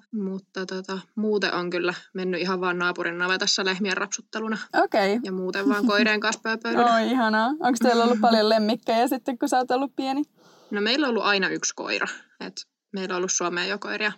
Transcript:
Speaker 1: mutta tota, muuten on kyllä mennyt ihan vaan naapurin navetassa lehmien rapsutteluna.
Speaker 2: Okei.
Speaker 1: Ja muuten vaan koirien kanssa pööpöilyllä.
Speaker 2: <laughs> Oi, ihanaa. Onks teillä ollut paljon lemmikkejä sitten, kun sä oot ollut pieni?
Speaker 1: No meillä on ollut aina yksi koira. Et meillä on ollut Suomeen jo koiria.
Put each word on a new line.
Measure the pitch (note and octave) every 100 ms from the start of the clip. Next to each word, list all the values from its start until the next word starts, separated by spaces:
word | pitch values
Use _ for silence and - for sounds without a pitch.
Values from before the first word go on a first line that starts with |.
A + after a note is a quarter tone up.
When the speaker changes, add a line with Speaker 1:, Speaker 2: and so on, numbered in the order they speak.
| _
Speaker 1:
mutta | A3 F#3+ F#3+ - F#3 F#3
tota, | F#3 F#3+ F#3+ - -
muuten | G#3+ G#3 F#3+
on | F3 F3
kyllä | F3 F3 F3 -
mennyt | F#3 F#3 F3
ihan | F#3 F3+
vaan | F3+ F3
naapurin | F3+ F3+ E3+ F3
navetassa | F3+ F#3 G3+ - F#3+
lehmien | F3+ G3 F#3
rapsutteluna. | G3+ - - A3 A3 G#3+ - -
Speaker 2:
Okei. | - A3 G3 A3
Speaker 1:
Ja | G3+
muuten | F#3 F#3 G4 G4+
vaan | G#3 A3
koirien | G#3 G#3+ G#3+
kanssa | G#3+ A3
pööpöilyllä. | A3+ A3 A#3 A#3 A#3+
Speaker 2:
<laughs> | A3+
Oi, | A3
ihanaa. | B3+ A3 G#3+ A3+ D#4
Onks | B3 B3
teillä | B3 A#3
ollut | A3+ A3
paljon | A#3+ A3 G#3+
lemmikkejä | A3 G#3+ A#3 - A3+ B3+
sitten, | C4 - B3
kun | C#4+
sä | B3+
oot | B3+
ollut | B3+ C#4 -
pieni? | C4+ C4+ D4+ _ - - -
Speaker 1:
No | G#3
meillä | G#3 C#4 C#4
on |
ollut | A3
aina | G3+ G3 F3+
yksi | D#3+ - -
koira. | - G#2 E3+ - - -
Et | E3+ - - _ _
meillä | G3 F#3
on | F3+
ollut | F#3
Suomeen | - F3 F3 F#3
jo | G3+
koiria. | G#3 G#3 G#3+